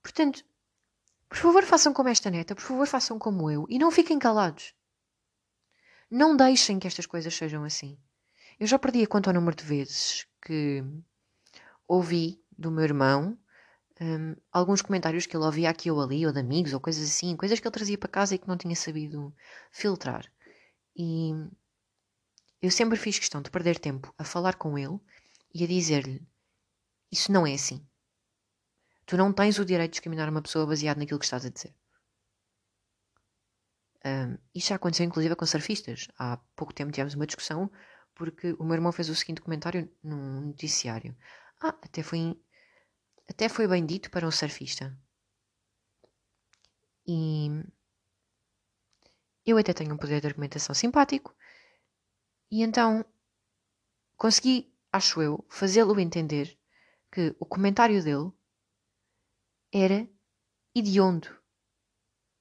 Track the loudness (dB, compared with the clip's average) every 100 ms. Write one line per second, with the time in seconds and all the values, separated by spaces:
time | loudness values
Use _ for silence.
0 | -12 2 2 2 -10 _ _ _ _ _
1 | _ _ _ 2 6 8 8 6 6 4
2 | 2 2 0 -4 -4 -8 -6 -2 0 0
3 | -2 -4 -2 -2 0 0 -2 2 4 6
4 | 4 4 4 4 2 0 -14 -20 _ _
5 | _ _ _ _ _ _ _ _ _ _
6 | _ 4 6 8 8 8 4 0 -2 -6
7 | -6 -6 -6 -6 -4 -4 -6 -8 -10 -16
8 | _ _ _ _ -20 _ 0 2 2 2
9 | 4 4 4 4 2 0 -2 -2 -2 -4
10 | -4 -6 -10 _ -6 -2 -2 -2 -6 -12
11 | -16 _ _ _ _ -20 -20 _ _ 2
12 | 4 2 0 -4 _ -10 -4 2 2 4
13 | 6 4 2 -6 _ _ _ _ _ _
14 | -6 -4 -6 -10 _ 0 2 2 0 -2
15 | 0 -2 -2 -2 0 2 0 0 0 0
16 | 0 0 0 0 -2 0 0 -2 -4 -4
17 | -2 -4 -4 -4 -2 -2 -2 -6 -6 -6
18 | -4 -2 0 0 -4 -6 -4 -6 -6 -6
19 | -8 -8 -12 -14 -20 -20 -20 -4 -2 -2
20 | -4 -8 -10 _ _ _ _ _ _ -8
21 | -4 -2 -2 -4 -10 -16 _ _ _ _
22 | _ _ _ _ _ _ 0 2 2 0
23 | -2 -4 -4 -6 -6 -2 0 0 -2 -6
24 | -10 -14 -8 -2 -2 -2 -4 -4 -6 -10
25 | -12 _ _ _ _ -6 -2 0 2 0
26 | 0 -8 -14 _ _ _ _ _ _ _
27 | _ -6 2 4 4 0 -6 -8 -16 _
28 | _ _ _ _ _ _ _ _ _ _
29 | -4 2 2 4 2 2 2 2 0 -4
30 | -8 -6 -2 -4 -2 -2 0 0 -2 -2
31 | -4 -4 -4 -6 -8 -12 -16 -20 _ _
32 | _ _ _ _ _ _ _ _ _ _
33 | _ _ _ _ _ _ _ _ _ _
34 | -6 -4 -4 -8 -12 -8 -4 -2 -2 -2
35 | -2 0 -2 -2 -2 -2 -4 -6 -8 -14
36 | -14 _ -8 -8 -10 -14 -12 -8 -8 -6
37 | -6 -6 -8 -8 -8 -6 -6 -8 -20 -20
38 | _ _ -12 -8 -8 -6 -2 0 0 -2
39 | -4 -4 -6 -8 -8 -6 -4 -6 -6 -12
40 | -12 -10 -8 -8 -10 -10 -6 -4 -4 -8
41 | -10 -16 -20 -20 -20 _ -6 -6 -10 -12
42 | -6 -4 -4 -6 _ _ _ _ _ _
43 | _ _ _ -4 -4 0 2 2 0 -4
44 | -6 -6 -4 -2 -4 -6 -10 -10 -12 -14
45 | _ _ _ _ _ _ _ _ _ _
46 | _ _ _ _ _ _ _ _ _ _
47 | -6 -4 -2 -2 -4 -6 -10 _ _ _
48 | _ _ _ _ _ _ _ _ _ _
49 | _ _ _ _ 2 4 4 0 -4 -6
50 | -2 -2 -2 -4 -8 -8 -6 -2 2 4
51 | 4 2 -6 -18 -20 -20 _ _ _ _
52 | _ _ _ _ _ -2 0 4 4 2
53 | -2 _ _ _ _ _ _ _ _ _
54 | _ _ 2 4 4 2 0 _ _ 0
55 | 0 0 0 -2 -8 -4 2 6 6 4
56 | 2 -2 -2 -2 -4 -10 _ _ _ _
57 | _ -2 -2 -2 -6 0 2 4 4 4
58 | 2 -2 -4 -10 _ _ _ _ _ _
59 | _ _ _ _ _ _ _ 2 4 2
60 | -2 _ _ _ _ _ _ -2 2 4
61 | 6 4 -4 -16 _ _ _ _ _ _
62 | _ _ _ _